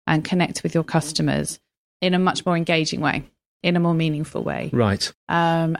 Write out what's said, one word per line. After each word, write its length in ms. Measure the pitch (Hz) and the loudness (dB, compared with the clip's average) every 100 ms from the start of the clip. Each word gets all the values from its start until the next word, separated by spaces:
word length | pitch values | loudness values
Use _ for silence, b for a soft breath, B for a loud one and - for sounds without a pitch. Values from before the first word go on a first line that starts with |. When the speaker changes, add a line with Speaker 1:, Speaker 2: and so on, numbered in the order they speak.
| - | -2
Speaker 1:
and 160 | 156 | 0
connect 400 | 151 180 170 - | 0 0 0 -2
with 100 | 165 | -4
your 100 | 165 | -2
customers 760 | 160 165 - - 151 139 147 - _ _ _ _ | 0 -2 -2 -2 0 0 -4 -8 _ _ _ _
in 120 | 185 | 0
a 60 | 180 | 2
much 260 | 185 - - | 2 0 0
more 120 | 170 | 0
engaging 420 | 170 165 156 - | 2 0 0 0
way, 240 | 151 - - _ _ _ | -2 -2 -6 _ _ _
in 140 | 175 175 | 0 2
a 40 | |
more 140 | 170 | 2
meaningful 500 | 165 160 151 156 - | 2 2 0 -4 -6
way. 260 | - - 151 | -6 -6 -2
Speaker 2:
Right. 380 | 123 107 98 - - - | 2 2 2 -2 -8 -4
Speaker 1:
Um, 480 | 170 170 165 165 165 | 0 2 2 0 -2